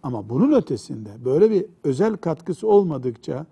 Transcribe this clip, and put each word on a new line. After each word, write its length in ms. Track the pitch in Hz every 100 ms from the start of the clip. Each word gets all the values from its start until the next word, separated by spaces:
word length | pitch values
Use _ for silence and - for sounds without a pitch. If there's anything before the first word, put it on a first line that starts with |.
Ama 260 | 135 120 101
bunun 240 | 127 262
ötesinde 560 | 277 - 123 - 131 104 107
böyle 260 | 123 147 214
bir 140 | 202 - _
özel 340 | 147 131 214 208
katkısı 500 | 170 151 - 170 214
olmadıkça, 800 | 202 185 139 127 113 - 135 160